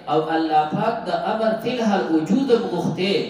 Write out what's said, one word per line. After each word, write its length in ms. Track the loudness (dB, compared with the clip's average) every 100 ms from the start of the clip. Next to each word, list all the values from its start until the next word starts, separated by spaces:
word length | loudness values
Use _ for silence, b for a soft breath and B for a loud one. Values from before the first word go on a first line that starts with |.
| -2
او 100 | 0 0
الله 340 | 0 2 2 2
پاک 260 | 0 -2 -2 -4
د 40 | -4 -2
امر 240 | 0 0 0
فی 80 | -2
الحال 340 | -2 0 0 2
وجود 400 | 0 2 0 4
هم 180 | 2 2
غوښتی، 420 | -2 -2 -2 0 0 -2